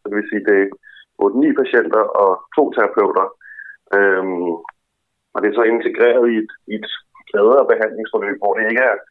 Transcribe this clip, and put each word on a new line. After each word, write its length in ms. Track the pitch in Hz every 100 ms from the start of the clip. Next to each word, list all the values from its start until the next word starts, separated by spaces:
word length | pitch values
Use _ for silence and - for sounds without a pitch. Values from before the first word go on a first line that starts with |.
Så 40 | -
det 80 | 104
vil 140 | 101
sige, 160 | 107 101
det 80 | 98
er 60 | 98 98 - - _ _
otte-ni 280 | 101 123 151 135
patienter 420 | 127 123 107 110 104 110
og 80 | 98 92 - -
to 80 | - -
terapeuter. 500 | 107 - 101 - 95 - - - - - _ 101
Øhm, 540 | 98 95 92 90 87 85 - _ _ _ _ _ _
og 40 | -
det 80 | 104
er 100 | 104
så 40 | 117
integreret 500 | 117 117 - 120 123 120
i 20 | 113
et, 100 | 110 - -
i 20 | 107
et 80 | 107 - _ _ -
bredere 400 | 104 107 139 127
behandlingsforløb, 640 | 110 110 110 110 110 101 101
hvor 120 | 101
det 100 | 101 110
ikke 160 | 117 127
er 40 | 101 -